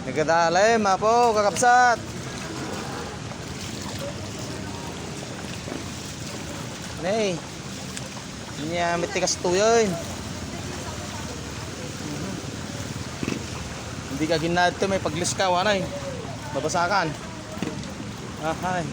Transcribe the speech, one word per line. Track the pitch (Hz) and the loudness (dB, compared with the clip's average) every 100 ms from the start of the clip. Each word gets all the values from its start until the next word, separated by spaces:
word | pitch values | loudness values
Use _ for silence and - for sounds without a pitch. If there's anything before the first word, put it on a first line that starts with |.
Nagkadalay, | 135 127 151 165 170 170 214 233 | -2 0 4 6 6 8 8 8
mapo, | 208 185 208 233 240 | 6 4 6 6 6
kakapsat. | 214 208 - 247 247 247 220 - - - - - - - - - - - - - - - - - - - - 571 587 587 - - 587 - - - - - - - - - - - - - - - - - - - - - - - - | 6 4 6 8 8 8 6 0 -8 -8 -8 -8 -6 -6 -6 -6 -6 -8 -8 -10 -10 -10 -8 -8 -8 -8 -6 -6 -6 -8 -8 -6 -6 -6 -8 -8 -8 -8 -8 -8 -8 -8 -6 -6 -6 -6 -8 -8 -8 -8 -6 -6 -6 -8 -8 -8 -4
Nay. | 165 220 208 165 - - - - - - - - - - - - 151 | 0 2 2 0 -6 -10 -10 -8 -8 -8 -8 -10 -10 -10 -10 -6 -4
Niya, | 175 170 170 | 0 2 2
may | 170 | 0
tikas | 190 180 - | 0 0 0
to | 185 180 | 2 6
yun. | 214 233 214 160 - - - - - - - - - - - - - - - - - - 82 - - 147 - - - - - - - - - - - - - - - - - - - | 6 6 6 0 -4 -6 -6 -6 -6 -6 -6 -6 -6 -8 -8 -8 -8 -8 -8 -8 -8 -8 -8 -6 -6 -4 -4 -6 -6 -8 -8 -6 -6 -6 -8 -4 -4 -4 -4 -6 -6 -6 -8 -8 -4
Hindi | 135 156 | -2 2
ka | 165 | 4
ginad | 165 175 180 - | 4 6 4 4
to, | 196 | 0
may | 190 | 2
paglis | 180 156 175 - | 0 0 0 2
ka, | 190 | 4
wanay. | 180 196 196 180 - - - - - - | 4 4 2 0 -4 -6 -6 -8 -8 -4
Babasakan. | 139 147 175 170 196 165 135 - - - - - - - - - - - - | -2 0 2 4 4 2 -2 -8 -10 -10 -4 -4 -4 -8 -8 -8 -8 -10 -6
Ahay. | 151 156 175 185 147 | -4 -2 0 0 -2